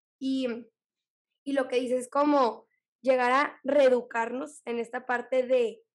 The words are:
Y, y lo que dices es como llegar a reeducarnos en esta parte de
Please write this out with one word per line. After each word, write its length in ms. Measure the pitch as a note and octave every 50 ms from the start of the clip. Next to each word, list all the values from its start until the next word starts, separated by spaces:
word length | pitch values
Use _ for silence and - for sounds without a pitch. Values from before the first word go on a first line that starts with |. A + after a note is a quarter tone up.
| _ _ _ -
Y, 280 | C4 C4 C4+ C4 B3+ A#3+ A3 A#3+ A#3 - _ _ _ _ _ _ _ _ _ _ _ _ _ _ -
y 80 | C#4
lo 160 | C#4 C#4 C4 C4
que 80 | B3+ B3
dices 220 | C4 A#3 B3+ B3+
es 80 | A#3+ -
como 560 | - C#4 D4 D4 D4 C#4 B3+ A3 F3+ - - _ _ _ _ _ _ _
llegar 300 | - C4 C4 B3+ B3 B3
a 280 | B3+ C#4 D4 - - - -
reeducarnos 960 | B3+ C#4+ D4 C4+ B3+ B3 A#3+ A#3+ - - A3+ A3+ A#3 B3 C4 D4+ D4 - - -
en 140 | A#3+ A#3+ A#3
esta 280 | A3+ A3+ A#3+ B3+ B3
parte 360 | - B3 A#3+ A#3+ A#3+ C4 C4 B3
de 360 | A#3+ C4 B3 A#3 G#3+ G3+ - _ _